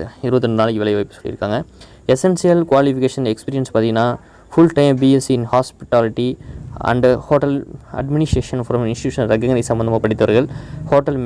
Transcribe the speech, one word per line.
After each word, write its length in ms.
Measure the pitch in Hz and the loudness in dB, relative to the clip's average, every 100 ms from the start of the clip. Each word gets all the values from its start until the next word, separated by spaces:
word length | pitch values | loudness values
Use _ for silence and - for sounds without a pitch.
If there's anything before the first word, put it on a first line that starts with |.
| - - 127 | -12 -8 -2
இருபத்திரெண்டு 340 | 127 117 110 | 0 0 0
நாளைக்கு 220 | 113 110 | 0 0
வேலை 120 | 104 104 | 0 -2
வாய்ப்பு 220 | 98 - | -4 -10
சொல்லியிருக்காங்க. 400 | - - 101 113 - - - - - | -12 -8 -4 -4 -8 -16 -20 -6 0
எசென்ஷியல் 480 | 131 185 175 180 170 165 | 2 2 2 2 2 4
குவாலிஃபிகேஷன் 560 | 135 139 131 131 - 120 | 2 2 0 -2 -2 -4
எக்ஸ்பீரியன்ஸ் 400 | 110 - 135 127 | -4 -4 -4 -2
பார்த்தீங்கன்னா, 320 | 113 113 113 120 120 - - _ | 0 0 2 0 -2 -10 -20 _
full 140 | - 165 147 | 4 4 4
time 220 | 143 131 | 2 4
B 60 | 135 135 | 4 4
S 40 | 131 | 2
C 40 | 127 | -2
in 40 | 117 | 0
hospitality 720 | 123 131 - - 120 113 117 123 - - - - - - | 0 0 -6 -2 0 2 0 -4 -6 -12 -16 -14 -6 -2
and 160 | 123 127 127 - | 2 2 2 0
hotel 240 | 143 143 139 - - - 113 | 0 2 -2 -6 -16 -12 -8
administration 580 | 139 147 156 190 - 127 117 | -4 -2 0 -2 -2 -6 -4
from 140 | 123 113 | -2 -2
institution 320 | 117 131 - 110 | -4 -4 -2 0
recognized 360 | 113 120 123 117 | 0 2 0 0
சம்பந்தமா 280 | 113 113 113 | -2 0 0
படித்தவர்கள், 440 | 110 113 107 110 151 - - - - | 0 2 2 2 0 -6 -14 -14 0
hotel 240 | 143 139 135 | 0 2 -2